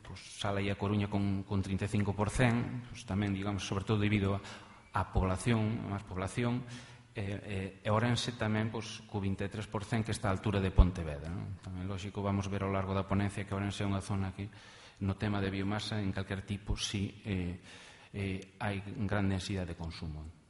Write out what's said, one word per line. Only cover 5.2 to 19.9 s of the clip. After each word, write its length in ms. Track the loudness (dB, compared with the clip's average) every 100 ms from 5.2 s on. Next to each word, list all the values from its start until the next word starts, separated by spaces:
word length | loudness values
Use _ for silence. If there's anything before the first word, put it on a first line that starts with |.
| 2 2 2 4 4 0 -2
a 100 | -4
máis 60 |
población, 640 | -4 -4 -2 0 0 0 -4 -12 -14 -20 -12 -6
e, 80 |
e, 340 | -4 -4 -4 -4 -4 -4
e 100 | 2
Ourense 460 | 4 4 2 0 -2
tamén, 340 | 0 2 2
pois, 300 | -2 -6 -10 -6
co 160 | -2
vinte 240 | 0 0 -2
e 20 |
tres 220 | -4 -4
por 160 | -6 0
cento, 240 | 0 0
que 20 |
está 140 | 0 0
á 80 | 2
altura 240 | 2 2
de 100 | 4
Pontevedra, 600 | 8 8 8 -4 -4 -4
non? 260 | -6 -6 -8
Tamén, 240 | -8 -6 -4
lógico, 320 | -4 -6 -2
vamos 320 | 0 2 0
ver 160 | 0 2
ao 80 | 0
largo 160 | 2
da 160 | 0 2
ponencia 400 | 2 2 -2 -4
que 80 | -2
Ourense 260 | -2 -2
é 80 | 0
unha 140 | 0
zona 320 | 0 -2 -2 -4
que, 160 | -8 -10 -20 -20 -20 -4
no 140 | -2 0
tema 240 | 0 2
de 100 | 0
biomasa, 540 | 0 0 0 0 0
en 80 | 0
calquer 320 | 0 -2 -4
tipo, 320 | -4 -6 -2 -2
si, 480 | 0 0 -2 -4
eh, 320 | -2 0 0 -4 -12 -18 -20 -20 -12
eh, 480 | -4 -2 -4 -8 -4
hai 240 | -2 -2 -6 -2 0
gran 240 | 2 2
densidade 400 | 2 0 -2 -4
de 80 | -6
consumo 480 | -6